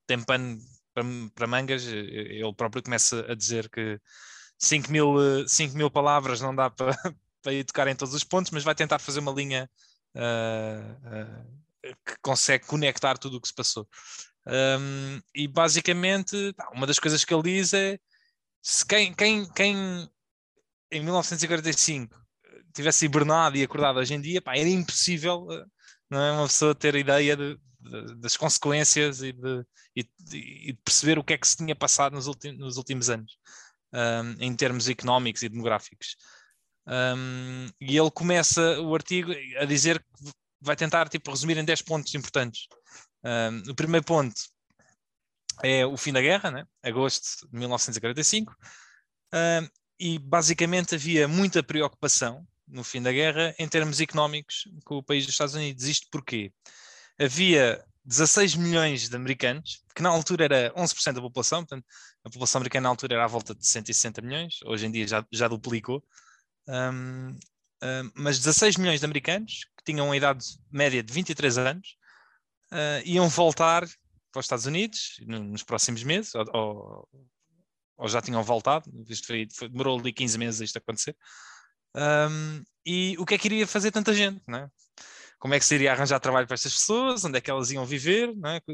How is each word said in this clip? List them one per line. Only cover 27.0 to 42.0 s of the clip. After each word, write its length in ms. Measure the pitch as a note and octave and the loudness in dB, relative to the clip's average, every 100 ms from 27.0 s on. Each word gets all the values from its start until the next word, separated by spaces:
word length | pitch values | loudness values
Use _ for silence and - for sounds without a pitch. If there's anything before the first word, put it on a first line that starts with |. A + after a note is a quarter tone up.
| C#3 C#3 D3 D3 | 4 4 6 2
de, 220 | C#3+ D3 _ _ | -2 -8 _ _
de, 360 | A#2+ A#2 A2 A#2 | -16 -14 -14 -10
das 220 | A#2 - | -4 -2
consequências 840 | D#3 - D3 D3 D3 - D3 C3 | 0 2 2 2 4 4 2 -2
e 80 | C3 | -8
de, 340 | B2+ B2+ B2+ B2 _ _ - | -8 -6 -6 -8 _ _ -8
e, 120 | A#2+ _ E3 | -8 _ -16
e 420 | - - - - | -14 -14 -14 -12
de 60 | - | -10
perceber 340 | - - C#3+ D#3 | 0 2 4 2
o 60 | |
que 100 | C#3 | 2
é 40 | D#3 | 0
que 80 | - | 2
se 100 | - | 0
tinha 180 | D#3+ D3+ | -2 -2
passado 380 | D3 - C#3 | 2 2 2
nos 140 | C#3+ C3 | 0 -6
ulti-, 240 | C#3+ C#3+ | -8 -12
nos 260 | B2+ C3+ B2+ | -12 -10 -8
últimos 320 | C3 C3+ A#2 | -6 -2 0
anos, 300 | A#2 A2 - _ - - _ _ | -2 -4 -20 _ -20 -20 _ _
ahm, 420 | B2 A#2 A#2 A#2 A2 | -2 -2 -2 -4 -6
em 160 | B2 A#2+ | -6 -2
termos 320 | C3+ B2 A#2 | 0 0 -2
económicos 540 | B2+ B2 B2 B2 G#2+ | -2 2 2 2 -4
e 80 | A#2+ | -6
demográficos. 680 | A2+ A#2 G#2+ - - - - - - _ _ _ _ - | -6 -2 -2 -4 -14 -14 -14 -18 -20 _ _ _ _ -8
Ahm, 800 | B2+ B2+ B2+ B2+ B2+ B2+ B2+ B2+ - | -2 -2 -2 -6 -8 -10 -10 -12 -12
e 160 | C3 C#3+ | 0 4
ele 140 | D#3 | 4
começa 680 | - E3+ F3 D#3+ - E3 D3 | 2 2 4 4 4 4 2
o 140 | D#3+ | 0
artigo 380 | D#3+ - F3+ F3 D#3+ C3 B2+ | -2 0 -2 -2 -8 -8 -4
a 60 | C#3+ | 0
dizer 340 | C#3+ D#3+ E3 | 4 4 2
que 320 | - _ C#3+ - _ _ | -2 _ -18 -18 _ _
vai 140 | C#3 D3 | -4 -2
tentar, 340 | D#3+ E3 D#3+ | 2 2 2
tipo, 220 | D#3+ - | -2 -6
resumir 260 | C#3 D3+ D#3 | -4 0 0
em 80 | D#3 | 2
dez 160 | D#3+ | 0
pontos 320 | - D#3+ | 0 -4